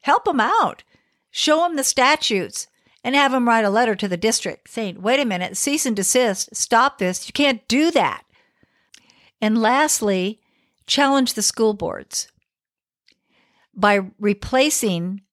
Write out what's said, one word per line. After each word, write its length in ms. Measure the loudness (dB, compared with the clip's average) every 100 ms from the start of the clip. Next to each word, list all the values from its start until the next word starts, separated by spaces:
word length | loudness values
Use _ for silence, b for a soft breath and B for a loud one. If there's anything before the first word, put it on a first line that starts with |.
help 260 | 2 0 2
'em 140 | 0
out. 420 | 0 2 0 -4 _ _ _ _ _
Show 300 | -4 0 2
'em 140 | 2 0
the 60 |
statutes 840 | -2 2 4 2 0 -2 -4 -10 -14 _ _ _ -2
and 100 | 2
have 180 | 2
'em 140 | 2 2
write 160 | 2
a 60 | 2
letter 260 | 2 0 -2
to 120 | -4
the 80 | -2
district 520 | -2 -2 -6 -12 -14
saying, 320 | -8 -8 -6
"Wait 180 | -2 0
a 60 | 0
minute, 300 | -4 -6 -6
cease 300 | -4 -2 -2
and 100 | -2
desist, 540 | 0 2 0 -2 -8
stop 440 | -8 0 2 2 0
this, 280 | -4 -4 -8
you 60 |
can't 340 | -2 0 0 _
do 200 | 2 2
that." 360 | 2 0 -4 _ b b b b b b b b b b _
And 220 | 0 2
lastly, 800 | 2 2 2 0 0 0 -2 -6 _ _ _ _ -4
challenge 460 | 2 4 4 0
the 80 | 0
school 320 | -4 0 0
boards 540 | 0 -6 -8 -10 -10 -10 _ _ _ _ _ _ _ _ _ _ _ _ _ _
by 380 | 0 2 2 0 _
replacing 1000 | -2 -2 -2 2 2 0 -2 -2 -4 -8 _